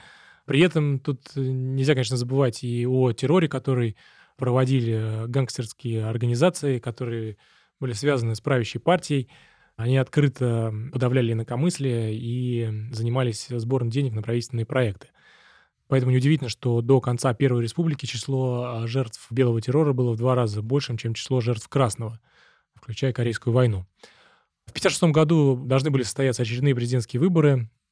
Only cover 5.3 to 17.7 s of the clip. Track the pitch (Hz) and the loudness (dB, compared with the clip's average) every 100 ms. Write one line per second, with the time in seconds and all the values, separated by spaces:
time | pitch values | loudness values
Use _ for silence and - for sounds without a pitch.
5.3 | 135 127 - 113 - 120 113 110 113 120 | -2 -2 -6 -10 -10 -6 -4 -4 -2 -2
6.3 | 120 175 - 143 123 120 110 123 117 110 | 2 2 0 -4 -4 -6 -8 -8 -6 -8
7.3 | 104 _ _ _ - 127 107 143 135 117 | -12 _ _ _ -8 -6 -2 0 0 0
8.3 | 110 143 131 110 113 - 180 - 139 - | -2 0 0 0 -2 2 2 2 -2 -4
9.3 | - _ _ _ - 117 135 127 151 143 | -12 _ _ _ -6 0 2 2 2 2
10.3 | - 123 117 113 107 120 123 123 131 117 | 2 0 0 -2 -4 -6 -2 0 2 0
11.3 | 113 113 120 175 156 135 117 110 110 120 | -2 -4 -2 -2 -2 -2 -2 -2 -4 -6
12.3 | 123 123 117 113 107 110 113 117 123 123 | -4 -2 -2 -4 -6 -8 -4 -2 0 0
13.3 | 107 - 120 113 131 117 131 135 110 110 | -4 -8 -6 -2 -2 0 -2 -2 -4 -2
14.3 | 120 - 117 110 131 113 98 - _ _ | -4 -4 -6 -2 0 0 -2 -14 _ _
15.3 | _ _ _ _ _ - 135 127 127 139 | _ _ _ _ _ -2 0 2 2 2
16.3 | 156 120 - 123 117 117 135 123 120 135 | 2 -2 -4 -2 0 4 4 2 -2 0
17.3 | 117 135 120 117 | 2 2 2 -2